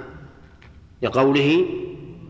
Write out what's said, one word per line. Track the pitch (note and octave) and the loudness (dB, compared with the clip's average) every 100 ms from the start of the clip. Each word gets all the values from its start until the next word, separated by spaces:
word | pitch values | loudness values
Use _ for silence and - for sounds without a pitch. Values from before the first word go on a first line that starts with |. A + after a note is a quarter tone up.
| - - - - - - - - - - | -14 -16 -20 -20 -20 -20 -20 -20 -20 -6
لقوله: | A2+ B2+ C3+ C#3 C#3+ E3+ F3+ - - - - - - | -2 4 4 6 4 4 0 -4 -10 -12 -16 -18 -20